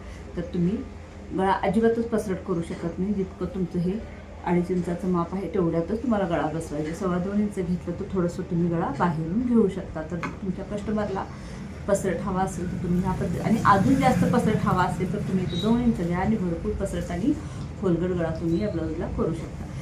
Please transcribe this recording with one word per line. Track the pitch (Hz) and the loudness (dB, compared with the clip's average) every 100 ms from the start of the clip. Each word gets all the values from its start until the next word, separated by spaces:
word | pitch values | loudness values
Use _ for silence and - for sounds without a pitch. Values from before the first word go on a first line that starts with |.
| - - - 185 | -8 -12 -10 -8
तर | - | -4
तुम्ही | 180 170 226 - - - - - 180 | 0 0 0 -6 -12 -14 -16 -8 0
गळा | 190 - | 2 2
अजिबातच | 196 202 226 233 226 | 2 4 4 4 0
पसरट | 214 202 180 - | -2 -2 -4 -2
करू | 170 | -2
शकत | - - 170 - | -2 -4 -6 -2
नाही. | 196 | 0
जितकं | 196 185 - 180 | 0 -2 -4 -6
तुमचं | 196 175 175 | -2 -2 0
हे | 175 220 - - - - 175 | 0 -2 -6 -12 -14 -8 0
अडीच | 175 175 | 2 2
इंचाचं | 180 175 170 185 | 0 0 -2 0
माप | 175 170 | 0 0
आहे | 190 185 | -2 -2
तेवढ्यातच | 196 170 165 170 226 | 2 2 2 0 0
तुम्हाला | 247 208 175 | 2 2 2
गळा | 160 151 | 0 0
बसवायचा. | 156 - 147 151 | -2 -4 -4 -4
सव्वा | 175 190 180 | -2 0 0
दोन | 196 208 | 0 0
इंच | 208 190 | 0 0
घेतलं | 170 175 180 170 | -2 -2 -4 -6
तर | 190 | -4
थोडंसं | 190 170 - 170 | 0 0 -2 -2
तुम्ही | 170 175 | 0 2
गळा | 165 233 277 | 2 0 0
बाहेरून | 175 156 160 214 | 0 0 -2 0
घेऊ | 247 233 190 | 4 6 4
शकता. | 185 170 160 156 | 2 -6 -8 -6
तर | 170 | -6
तुमच्या | - - 190 185 190 | -6 -4 -6 -4 -6
कस्टमरला | 202 220 214 208 190 - - - - - - - | -6 -2 -2 -2 -4 -6 -10 -12 -10 -10 -8 0
पसरट | 196 190 170 | 2 2 -2
हवा | 202 185 | -2 0
असेल | 190 175 180 | 0 -2 -4
तर | - | -2
तुम्ही | 180 180 | 0 2
ह्या | 190 | 2
पद्धत-, | 185 180 - 175 | 0 0 0 2
आणि | 220 - | 4 6
अजून | 196 247 | 6 6
जास्त | 262 254 - 240 | 6 6 6 4
पसरट | 247 226 208 214 | 4 4 4 4
हवा | 180 | 4
असेल | 180 - 190 | 2 2 0
तर | 202 - | -2 0
तुम्ही | 185 | 0
इथं | 180 175 | 0 0
दोन | 214 240 | 2 4
इंच | 240 202 170 | 4 2 2
घ्या | 175 | 2
आणि | 202 214 | 2 2
भरपूर | 180 165 208 208 | 0 -2 -2 -2
पसरट | 233 175 165 | -2 -2 -4
आणि | 175 254 294 - - - - | 0 0 0 -4 -8 -8 -2
खोलगट | 190 165 180 | 2 2 2
गळा | 175 160 160 | 0 0 0
तुम्ही | 165 170 | 0 0
या | 214 | 0
ब्लाऊजला | 160 160 160 240 240 | -2 -2 -4 -4 0
करू | 190 | 0
शकता. | - - - - - | -2 -6 -8 -8 -8